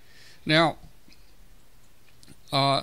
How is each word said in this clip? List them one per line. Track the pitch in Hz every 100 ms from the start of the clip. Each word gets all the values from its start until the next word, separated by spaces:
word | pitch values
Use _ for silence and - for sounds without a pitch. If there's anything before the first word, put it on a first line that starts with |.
| - - - - -
Now, | 156 160 - - - - - - - - - - - - - - - - - -
uh, | 139 139 135